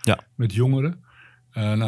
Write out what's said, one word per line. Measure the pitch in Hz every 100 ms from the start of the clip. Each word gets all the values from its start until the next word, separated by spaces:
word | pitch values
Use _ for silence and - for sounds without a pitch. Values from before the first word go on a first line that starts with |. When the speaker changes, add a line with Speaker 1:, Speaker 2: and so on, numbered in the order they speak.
Speaker 1:
Ja. | - 104 - -
Speaker 2:
met | 117
jongeren. | 95 127 135 143 175 - - - _ _
Eh, | -
nou | 107 107